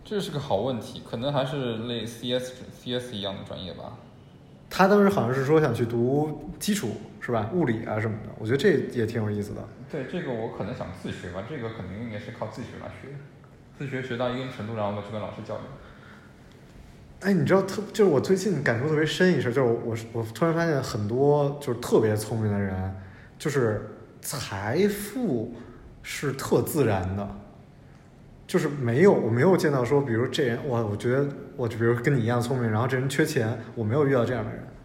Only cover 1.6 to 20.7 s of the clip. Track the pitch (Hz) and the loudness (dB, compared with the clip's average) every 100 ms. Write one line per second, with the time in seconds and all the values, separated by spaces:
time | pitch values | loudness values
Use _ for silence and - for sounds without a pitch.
1.6 | 127 110 117 120 113 - 127 127 127 - | -4 -4 -4 -6 -6 -8 -2 -2 -2 -10
2.6 | - - - 123 123 107 98 98 - - | -16 -14 -6 -4 -4 -6 -6 -8 -10 -10
3.6 | 87 - - - - - - - - - | -10 -10 -12 -14 -18 -20 -20 -20 -20 -20
4.6 | - - 190 208 196 196 117 131 135 156 | -12 4 6 8 6 4 0 0 4 4
5.6 | 151 113 117 117 120 143 156 - - - | 4 0 0 2 2 2 0 -4 -10 -8
6.6 | - 208 113 - - - - 117 104 180 | -4 -2 -2 -6 -12 -12 -2 -2 0 0
7.6 | 143 110 110 107 110 104 - - 110 135 | 2 0 -2 -2 -2 -4 -8 -8 -2 4
8.6 | 208 143 110 120 107 117 104 104 101 107 | 4 4 0 -2 -2 0 -2 -2 -4 -8
9.6 | 107 - - 156 131 185 151 117 117 - | -12 -14 -10 -8 -6 -6 -4 -4 -6 -6
10.6 | - - - 92 - 95 90 87 110 151 | -8 -6 -8 -8 -8 -8 -8 -8 -8 -8
11.6 | 113 110 90 98 120 104 - 120 110 - | -8 -8 -10 -8 -8 -8 -10 -8 -8 -8
12.6 | 113 - - - 127 143 - - - - | -12 -10 -12 -14 -14 -14 -16 -20 -20 -20
13.6 | - - 139 131 127 120 123 123 131 - | -20 -12 -8 -6 -6 -2 -2 -2 -6 -8
14.6 | 107 113 104 101 101 107 98 110 107 107 | -6 -4 -2 -4 -6 -8 -8 -10 -10 -10
15.6 | - - - - - - - - - - | -10 -16 -18 -20 -20 -20 -20 -20 -20 -20
16.6 | - - - - - - 190 190 135 190 | -20 -20 -20 -20 -20 -4 2 4 6 4
17.6 | 190 - 202 - 202 139 - 190 202 160 | 4 -4 -6 4 6 6 4 2 2 2
18.6 | 139 117 143 151 156 - 185 156 120 120 | 2 2 2 2 2 4 4 6 2 2
19.6 | 123 117 120 113 - 117 110 - 170 165 | 4 2 0 -4 -4 -6 -6 0 2 2
20.6 | 165 | 2